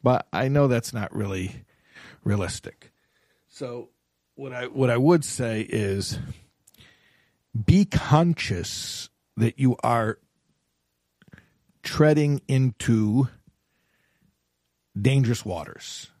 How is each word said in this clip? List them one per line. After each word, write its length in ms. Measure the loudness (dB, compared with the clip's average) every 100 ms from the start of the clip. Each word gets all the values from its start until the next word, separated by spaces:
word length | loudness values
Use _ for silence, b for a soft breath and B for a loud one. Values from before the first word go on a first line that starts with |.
But 260 | 2 2 -2
I 160 | -4 0
know 200 | 2 4
that's 260 | 2 -2
not 200 | -8 -8
really 520 | -6 -6 -4 -8 -10 -20 B B B B B
realistic. 680 | -4 -2 -2 -8 -14 -18 -20 _ _ _ _ _ _
So 420 | -14 -12 -12 -14 _ _ _ _ -18
what 180 | -14
I, 140 | -10 -8
what 220 | 0 2
I 80 | 4
would 280 | 6 4 2
say 360 | -6 -4 -4
is 580 | -2 -2 -2 -2 -4 -6 B B B _ _ _ b b b b b b _ -6 4
be 200 | 4 6
conscious 1200 | 0 4 4 4 0 -2 -6 -6 -10 -10 -12 -14 _ _ 0
that 220 | 0 2
you 160 | 0 2
are 360 | 0 0 0 -6 _ _ _ _ _ _ _ _ _ _ _ b b b b _
treading 580 | -10 2 4 4 2 -2 0
into 800 | 0 0 -2 0 2 2 0 -2 -4 _ _ _ _ _ _ _ _ _ _ _ _ _ _ _ 0
dangerous 460 | 2 2 2 -2 -4
waters. 640 | -8 -10 -14 -16 -16 -18 _